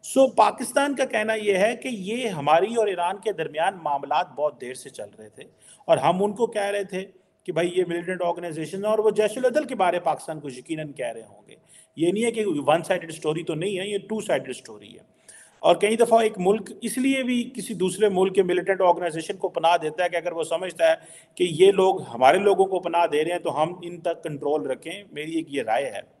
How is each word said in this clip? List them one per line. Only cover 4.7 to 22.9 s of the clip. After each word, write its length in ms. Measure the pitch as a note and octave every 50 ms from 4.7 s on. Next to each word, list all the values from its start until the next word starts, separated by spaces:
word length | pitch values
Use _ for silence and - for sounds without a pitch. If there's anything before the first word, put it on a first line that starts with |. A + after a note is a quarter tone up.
| B2+
से 160 | B2+ - C#3
चल 180 | - - G#2+ G2+ - -
रहे 80 | G#2+ G#2+
थे 200 | _ - - - _ _ _ - - _ _ -
और 100 | E3 D3
हम 240 | C#3 D#3 F3 F#3
उनको 240 | G3+ G#3 G#3 - A#3+
कह 220 | A3+ A#3 G#3+ G3+ G3+
रहे 160 | G3+ G3+ G3
थे 360 | G3 F3+ F#3 F#3+ - _ _ _ _ _ _ _
कि 60 | -
भाई 140 | F3 D#3 F3
ये 180 | F3 F3 F3+ F3+ E3+
militant 320 | E3+ E3+ F3 F3 F#3 E3+
ऑर्गेनाइजेशन 580 | F3 F3 - E3+ F3+ F3 D#3+ D#3+ D#3+ D#3 F#3 F#3+
है, 60 | G3
और 160 | G#3+ G#3+ A3
वो 100 | G#3+ A3
जैश 280 | G#3 G#3+ G#3+ G#3 A3 C4
उल 60 | B3+
अदल 200 | B3+ A#3+ D4+ D4
के 100 | A3+ C4
बारे 260 | G3 F#3+ F3+ E3+ F3
पाकिस्तान 400 | F3 E3 D3+ D#3 - - D#3+ D#3
को 80 | C#3+ C#3+
यकीनन 360 | B2 B2+ B2 - D#3+ D#3 D#3
कह 260 | D3 C3 B2+ B2+ A#2+
रहे 120 | A2+ A2+
होंगे। 340 | A2 G#2 G2+ G#2 _ - - _ _ _ - - _ _ _ E3
ये 140 | D#3+ F3
नहीं 120 | F#3 G#3 A#3
है 80 | A#3
कि 120 | A3+ A3+ G#3+
वन 380 | G3+ E3 D3 C3+ C3+ D#3 F3
साइडेड 280 | - - F#3+ F3+ E3+ E3
story 320 | D3+ - - D#3 D3+ E3
तो 120 | E3 E3+ E3
नहीं 220 | D3+ E3+ G3+ G3+
है, 160 | F3+ F#3+ G#3
ये 60 | G#3 G3
टू 220 | - - A3 A3
साइडेड 320 | G3 - E3+ C#3 B2+ C3
story 400 | B2+ - - - A2 G#2+ G#2 G2+
है। 280 | G2 F#2 - _ _ _ _ - - - - _ _ _
और 160 | - E3 F3 E3+
कई 140 | G3+ G#3 A3+
दफ़ा 260 | A3+ A#3 - A3 A3+
एक 160 | A3+ A3 A3 F#3
मुल्क 420 | F3+ F#3 G#3 A3 - - - - -
इसलिए 380 | A#3 - C4 B3+ C4+ C4+ C4+
भी 220 | C4 A#3+ B3 A#3+ A#3
किसी 300 | - - - F#3+ - A3+
दूसरे 360 | E3 F3+ F#3 E3+ G3 G#3+ G#3
मुल्क 240 | F#3+ F3+ F#3+ F#3+ F#3+
के 80 | G3
militant 380 | F#3+ F3 F3+ F3+ F3 G3 F#3+ F#3
organization 540 | F#3+ F3+ F3 F3 F3 E3+ D3+ E3 D#3+ - D3+
को 140 | C#3+ - F3+
पनाह 280 | - E3+ D#3 E3 F3
देता 260 | E3+ D#3 D#3 D3+ E3+
है 60 | F3+ F3
कि 80 | F3
अगर 160 | E3+ D#3+ F3
वो 120 | E3 E3+ D#3+
समझता 460 | D#3+ E3+ E3 F#3 F#3 E3 - E3 E3
है 100 | D#3+ - - - - - - _ _ -
कि 60 | F3+
ये 280 | F3+ D#3+ D3 F#3 G3
लोग 300 | F#3+ F#3+ F#3+ F#3+ F#3 -
हमारे 360 | B2+ - A#2 A#2 B2+ C3+ D#3+ F#3+
लोगों 260 | G3+ G3+ G3 F#3 F#3+
को 160 | F#3+ F#3+ F3+
पनाह 260 | F3+ E3